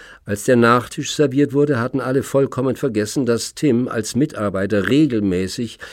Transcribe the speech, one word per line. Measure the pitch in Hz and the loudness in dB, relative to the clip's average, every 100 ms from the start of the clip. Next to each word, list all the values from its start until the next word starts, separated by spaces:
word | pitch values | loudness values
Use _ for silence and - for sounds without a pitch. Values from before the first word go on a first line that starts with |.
| - - - | -20 -18 -8
Als | 104 - | -4 2
der | 123 | 4
Nachtisch | 117 120 117 - 135 | 6 4 0 -8 -6
serviert | - 143 131 143 | 0 0 2 2
wurde, | 139 147 127 | 2 2 0
hatten | 120 135 | -2 -4
alle | 123 131 | -2 -2
vollkommen | - 139 131 - 131 117 | 0 0 0 0 -2 -2
vergessen, | 143 107 107 - 120 | -2 -2 -2 -2 0
dass | 117 - | 0 -2
Tim | - 151 117 127 | -2 2 2 0
als | 117 107 120 | -4 -4 -2
Mitarbeiter | 151 - 104 95 98 104 95 | -2 -2 -4 -2 0 0 2
regelmäßig | 135 156 113 101 90 92 - 117 - - | 2 2 2 0 0 -2 -6 -8 -10 -18